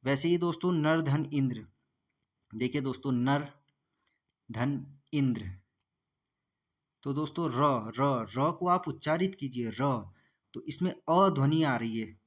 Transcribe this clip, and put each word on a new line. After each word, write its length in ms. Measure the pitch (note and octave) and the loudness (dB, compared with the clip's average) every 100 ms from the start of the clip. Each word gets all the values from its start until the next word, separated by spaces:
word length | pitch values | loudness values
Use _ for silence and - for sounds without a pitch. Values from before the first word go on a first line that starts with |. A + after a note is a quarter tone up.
वैसे 240 | B2+ C#3 E3+ | 0 0 2
ही 100 | F3 | 2
दोस्तों 340 | E3+ E3 F3+ | 0 -2 0
नर 280 | F3 D3+ E3 | 2 2 2
धन 260 | D3 C#3+ C#3+ | 2 0 0
इंद्र, 340 | C#3+ C3+ A2 G2+ _ _ _ _ _ _ _ _ | 0 0 -2 -12 _ _ _ _ _ _ _ _
देखिए 280 | A2 B2 C#3 | -6 -4 -2
दोस्तों 320 | C3+ B2 C3+ | -4 -4 -2
नर 360 | B2+ B2 C#3+ C#3+ - _ _ _ _ _ _ _ _ _ | 0 2 0 -2 -14 _ _ _ _ _ _ _ _ _
धन 320 | A2 B2+ C#3 - - _ | -4 -2 -4 -8 -20 _
इंद्र, 380 | D3+ C#3 A2 F#2 F#2 _ _ _ _ _ _ _ _ _ _ _ _ _ _ | 0 0 0 -6 -14 _ _ _ _ _ _ _ _ _ _ _ _ _ _
तो 100 | C#3 | -6
दोस्तों 360 | C#3 D3+ D#3+ E3 | -4 -4 -2 -2
र, 420 | B2 D3 B2+ A2 A2 | 2 2 2 -2 0
र, 280 | C#3 B2+ G#2+ B2 | 0 0 -4 0
र 140 | D3 | 0
को 160 | E3 F3+ | 0 0
आप 200 | F3 F3 | 0 0
उच्चारित 460 | - - D#3+ F#3+ | -6 -2 0 0
कीजिए 360 | F#3+ C#3 B2 A#2 | -2 -8 -6 -6
र, 420 | G#2+ C#3 B2 F#2+ - _ _ _ | -2 0 0 -4 -18 _ _ _
तो 80 | - - | -14 -8
इसमें 220 | - F#3 | -2 -2
अ 380 | - - E3+ G3 | -4 2 6 6
ध्वनि 340 | D3 C3+ D#3 | 6 4 4
आ 140 | D#3 A#2+ | 2 2
रही 220 | A2+ A2 | -2 -4
है 80 | G#2+ - | -6 -12